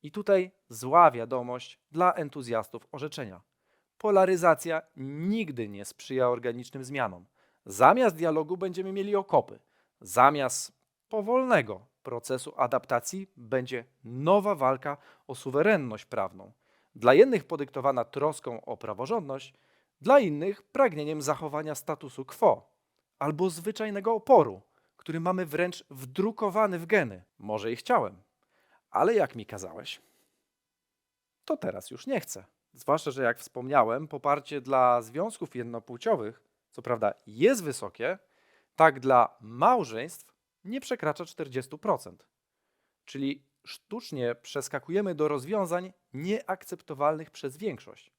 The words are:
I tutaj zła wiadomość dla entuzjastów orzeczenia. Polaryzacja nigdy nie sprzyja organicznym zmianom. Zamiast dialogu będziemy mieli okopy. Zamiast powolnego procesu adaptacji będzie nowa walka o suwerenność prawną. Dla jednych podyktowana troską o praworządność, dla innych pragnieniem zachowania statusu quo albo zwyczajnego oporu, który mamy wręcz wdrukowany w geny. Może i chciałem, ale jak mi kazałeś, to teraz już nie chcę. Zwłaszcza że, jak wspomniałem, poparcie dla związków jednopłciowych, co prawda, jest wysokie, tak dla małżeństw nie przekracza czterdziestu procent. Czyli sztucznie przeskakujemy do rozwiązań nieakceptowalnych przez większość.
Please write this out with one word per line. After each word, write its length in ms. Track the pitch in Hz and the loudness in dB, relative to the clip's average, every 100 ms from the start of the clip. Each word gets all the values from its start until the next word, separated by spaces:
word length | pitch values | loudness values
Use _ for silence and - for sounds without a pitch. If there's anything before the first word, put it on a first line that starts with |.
I 80 | 147 | -12
tutaj 400 | 208 202 196 185 _ _ | -8 2 2 2 _ _
zła 420 | 113 127 160 165 | -12 2 8 8
wiadomość 680 | 120 117 127 123 123 - - _ | 6 -6 -6 -6 -10 -14 -20 _
dla 220 | 156 180 | 0 2
entuzjastów 760 | 175 147 147 120 113 101 117 _ | 2 -6 -8 -4 -4 -4 -14 _
orzeczenia. 480 | 143 151 156 117 92 _ _ _ _ _ _ | -12 -12 -10 -12 -14 _ _ _ _ _ _
Polaryzacja 840 | 214 196 190 185 170 156 165 160 - - | 4 6 6 6 4 4 0 -6 -6 -14
nigdy 720 | 135 143 175 220 180 127 107 | -12 -6 -2 -2 -4 -6 -8
nie 160 | 101 | -8
sprzyja 440 | 101 - - 131 123 | -14 -16 -6 0 2
organicznym 560 | 123 120 120 120 135 | 2 -4 -8 -12 -14
zmianom. 400 | 127 139 113 90 90 _ _ _ - | -10 -4 -4 -4 -20 _ _ _ -16
Zamiast 500 | 98 131 226 240 160 | 6 6 8 4 2
dialogu 400 | 165 156 156 180 | 0 0 -2 -6
będziemy 360 | 190 175 190 | -6 -6 -8
mieli 240 | 196 196 202 | -6 -2 -2
okopy. 420 | 190 151 - - _ _ _ _ | 2 0 0 -14 _ _ _ _
Zamiast 720 | 98 113 135 147 131 - - _ _ _ _ | -6 6 6 6 -4 -4 -10 _ _ _ _
powolnego 800 | 220 202 247 262 202 113 95 110 _ | -8 -2 -2 2 2 2 -10 _ _
procesu 500 | - 120 - 131 - - | -10 -10 -6 -6 -6 -4
adaptacji 760 | 127 131 - 120 - 185 190 - | 0 0 0 -2 -2 -12 -14 -20
będzie 480 | 117 131 127 127 117 _ | -4 -4 -4 -8 -10 _
nowa 500 | 113 123 151 202 202 | -14 -4 4 4 4
walka 420 | 180 131 131 143 143 _ _ - | 0 0 0 -6 -10 _ _ -16
o 80 | |
suwerenność 720 | 127 135 135 185 202 131 107 | -12 -4 0 2 2 0 -10
prawną. 480 | - 113 95 92 98 _ _ _ _ | -8 -4 -4 -6 -20 _ _ _ _
Dla 200 | 135 120 | 2 6
jednych 300 | 139 269 220 | 8 8 6
podyktowana 600 | - 160 139 139 135 127 | -2 -8 -6 -2 -2 0
troską 600 | 117 - 147 147 - 117 | -4 -2 -4 -4 -10 -12
o 120 | - 110 | -12 -12
praworządność, 800 | 107 101 135 233 147 135 - _ _ _ _ _ | -10 -10 -6 -6 -6 -12 -14 _ _ _ _ _
dla 200 | 156 285 | 4 4
innych 420 | 208 147 180 202 | 4 -2 -4 -6
pragnieniem 600 | _ - 262 151 147 156 | _ 0 0 0 -6 -6
zachowania 520 | 139 143 156 151 156 | -4 -4 -6 -8 -8
statusu 500 | 147 - 151 135 - | -10 -8 -10 -10 -14
quo 460 | 135 - 208 110 _ _ _ _ _ _ | -16 2 4 4 _ _ _ _ _ _
albo 320 | 143 151 185 | -4 -2 -2
zwyczajnego 640 | 165 170 214 214 202 202 | -2 -10 -6 -6 -4 -2
oporu, 460 | 226 214 247 131 95 _ _ _ _ | -2 6 6 6 -2 _ _ _ _
który 240 | - 165 | -10 -4
mamy 260 | 170 185 170 | -2 -2 -2
wręcz 380 | 151 180 175 - | -2 -2 -4 -18
wdrukowany 880 | 135 131 135 202 220 208 190 214 175 | -18 -10 -2 -2 -2 -2 2 0 0
w 80 | 170 | 0
geny. 360 | 208 131 92 _ _ | 2 2 -6 _ _
Może 340 | 101 107 107 | -6 -4 -4
i 40 | 120 | -6
chciałem, 400 | - 247 107 95 _ _ _ _ _ _ _ | 0 0 0 -8 _ _ _ _ _ _ _
ale 240 | - 165 | 2 4
jak 220 | 226 147 120 | 4 2 -2
mi 100 | 104 | -12
kazałeś, 540 | 104 92 85 - - _ _ _ _ _ _ _ _ _ _ _ _ _ _ | -12 -12 -14 -16 -16 _ _ _ _ _ _ _ _ _ _ _ _ _ _
to 120 | - 302 | -6 -6
teraz 340 | - - - | -4 -10 -14
już 160 | 127 - | -14 -6
nie 140 | 247 | -6
chcę. 240 | - 95 95 _ _ | -6 -16 -16 _ _
Zwłaszcza 380 | _ - 156 156 | _ -2 -2 -2
że, 120 | 131 | -2
jak 160 | 123 117 | -2 -2
wspomniałem, 720 | - 123 127 143 113 123 156 | -8 -12 0 2 2 0 -6
poparcie 520 | 143 143 147 - 143 | -6 0 0 -2 -10
dla 420 | 127 135 123 120 | 0 4 4 4
związków 540 | 113 139 208 - 170 123 | 0 -8 -8 -8 -12 -10
jednopłciowych, 840 | 117 117 - 123 226 185 107 113 _ _ _ | -10 -10 -12 -6 -2 -2 -2 -12 _ _ _
co 120 | - | -16
prawda, 320 | - 135 107 - - | -4 0 0 -2 -16
jest 380 | 107 185 254 | 2 2 2
wysokie, 540 | 160 127 101 - 123 190 _ _ _ _ _ - | -4 -8 -10 -6 -6 -6 _ _ _ _ _ 4
tak 240 | 160 135 | 6 6
dla 360 | 131 127 113 _ | 4 6 6 _
małżeństw 920 | 107 120 180 254 139 110 151 - - _ _ _ | -18 2 4 4 0 -6 -10 -12 -20 _ _ _
nie 160 | 180 254 | -12 -12
przekracza 440 | - 247 156 147 | -6 -4 -4 -4
czterdziestu 540 | 170 - 147 127 127 151 | -10 -12 -8 -8 -8 -8
procent. 480 | 214 147 101 87 _ _ _ _ _ _ _ _ | -2 -2 -4 -20 _ _ _ _ _ _ _ _
Czyli 380 | - 139 139 135 _ _ | -14 -6 -6 -6 _ _
sztucznie 720 | - - _ 214 - 143 120 | -20 -20 _ -14 -10 -6 -4
przeskakujemy 800 | 120 - 143 131 139 - 185 202 | -6 -8 -10 -8 -10 -4 -4 -4
do 140 | 156 151 | -2 -2
rozwiązań 640 | 147 131 214 180 175 185 _ _ | -2 -4 -4 -2 -4 -6 _ _
nieakceptowalnych 1160 | 127 170 220 - 190 - 170 _ 139 147 156 160 | -10 -4 -4 -4 -8 -8 -16 _ -2 0 0 -8
przez 260 | - 139 135 | -10 -10 -6
większość. 560 | 208 120 - - _ | -8 -8 -14 -20 _